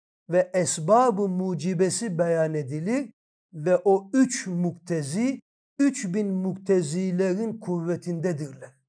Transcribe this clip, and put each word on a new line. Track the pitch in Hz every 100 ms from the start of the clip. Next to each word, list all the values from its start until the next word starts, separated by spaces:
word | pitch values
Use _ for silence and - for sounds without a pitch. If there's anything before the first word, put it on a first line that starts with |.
| _ _ -
ve | 180 185
esbab-ı | 185 160 - 156 226 254 202 202
mucibesi | 180 185 170 175 175 185 - 233 165
beyan | 170 165 160
edilir | 156 131 151 180 247 233 - _ _ _
ve | 156 160 -
o | 208 190 196
üç | 262 262 - 190
muktezi, | 175 175 170 - 165 135 180 254 - _ _ _ -
üç | 277 - 185
bin | 202 202
muktezilerin | 190 190 185 - 185 147 175 185 180 190 185 226 220
kuvvetindedirler. | - 175 165 170 175 165 180 147 143 127 - _